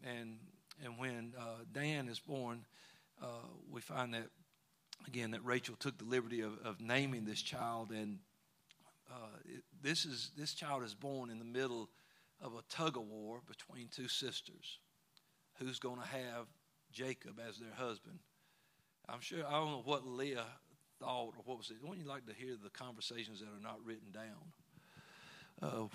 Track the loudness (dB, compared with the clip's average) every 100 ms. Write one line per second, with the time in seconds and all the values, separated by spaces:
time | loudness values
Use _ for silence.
0 | -2 -2 -2 -6 -12 -18 -18 -8 -6 0
1 | 0 0 -2 -4 -4 -4 -4 2 4 4
2 | 2 -2 0 0 2 0 -6 -16 -20 -20
3 | -20 -8 -6 -4 -6 -10 -8 -6 0 2
4 | 2 0 -2 -10 -20 _ _ _ _ -12
5 | -4 0 2 2 4 4 4 0 0 0
6 | 4 4 6 4 2 0 -2 0 6 6
7 | 8 4 2 2 0 2 2 2 0 0
8 | 0 -2 -8 _ _ _ -20 -20 -20 -20
9 | -12 -8 -8 -10 -10 -10 -10 0 4 6
10 | 4 2 -2 -2 -2 0 2 2 2 -2
11 | -2 0 -2 -4 0 4 4 4 -2 -8
12 | -20 -20 -20 -10 -6 -6 -4 2 4 4
13 | 0 -4 -4 -4 -8 -12 -10 -10 -8 -4
14 | 0 2 2 0 -4 -8 -10 -10 -12 _
15 | _ -20 -20 _ _ -4 -2 0 0 0
16 | 0 0 0 -2 -4 -10 _ _ -10 0
17 | 0 0 -4 -6 -6 -6 -6 -2 0 0
18 | -6 -14 -14 _ -20 -20 -20 _ _ _
19 | -8 -6 -2 0 4 4 4 2 4 4
20 | 4 2 2 2 0 -6 -16 -20 -20 -4
21 | 2 2 0 -2 -4 -4 -4 -6 -6 -4
22 | -4 -4 -6 -6 -4 -4 -6 -8 -6 -4
23 | -2 -2 -2 -4 -6 -6 -6 -4 -4 -6
24 | -6 -8 -8 -8 -12 -16 -20 -20 -20 -18
25 | -18 -16 -16 -16 -16 -4 0 0 0